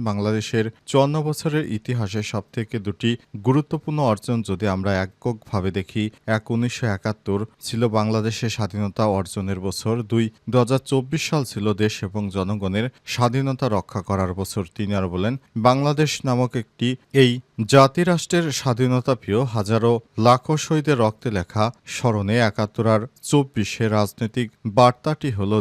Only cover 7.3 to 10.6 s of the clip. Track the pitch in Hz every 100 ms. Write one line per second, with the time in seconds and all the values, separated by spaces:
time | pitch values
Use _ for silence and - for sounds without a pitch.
7.3 | 98 107 _ - 113 117 107 107 110 107
8.3 | 110 117 - 104 101 104 - 107 95 92
9.3 | - 95 95 95 - 110 117 107 117 113
10.3 | - - 127